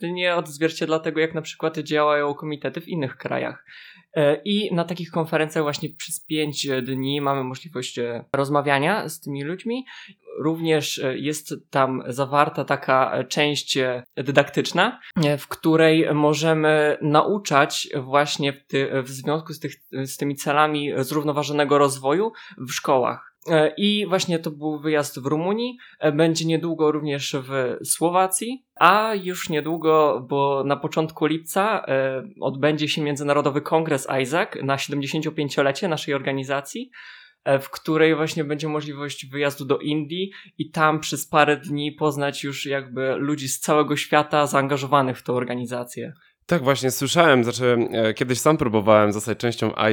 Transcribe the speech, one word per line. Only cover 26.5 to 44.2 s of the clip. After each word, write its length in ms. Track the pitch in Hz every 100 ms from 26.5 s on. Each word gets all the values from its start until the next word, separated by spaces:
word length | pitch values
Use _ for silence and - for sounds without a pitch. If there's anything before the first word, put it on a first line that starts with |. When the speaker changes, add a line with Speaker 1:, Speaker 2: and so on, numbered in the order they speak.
| 160 165 156 151
Speaker 1:
również 440 | 156 151 143 135 147
w 380 | 131 135 127 - -
Słowacji, 800 | - 165 175 190 - 226 254 _ -
a 360 | 165 202 220 214
już 260 | 180 175 -
niedługo, 760 | 156 147 165 156 156 151 110 123
bo 340 | 139 139 139
na 120 | 135 143
początku 480 | 151 165 160 - 151
lipca, 600 | 160 160 - 202 202 -
e, 360 | 135 135 131 113 -
odbędzie 460 | 131 135 143 151 151
się 140 | -
Międzynarodowy 600 | 147 147 143 143 147 139
Kongres 460 | 147 165 160 139 - 135
isaac 280 | 131 160 214 147
na 140 | 135 139
siedemdziesięciopięciolecie 1080 | - 143 139 160 151 156 143 - 139 139 196
naszej 260 | 151 -
organizacji, 760 | 139 131 135 131 139 143 - 254 - - - - _
e, 160 | - 139
w 100 | -
której 460 | - - 156 160 151
właśnie 280 | 156 165
będzie 240 | 143 151 156
możliwość 580 | 151 151 143 143 135 135
wyjazdu 400 | 139 143 139 135
do 120 | 135
Indii 540 | 143 151 147 175 196 - - -
i 140 | 156
tam 280 | - 156 156
przez 280 | - 143 -
parę 300 | 160 147 143
dni 340 | 147 147 147
poznać 520 | 143 151 143 143 139
już 220 | 139 135 143
jakby 500 | 139 123 123 131 110
ludzi 340 | 143 147 135
z 100 | -
całego 380 | - 151 143 147
świata 500 | - 151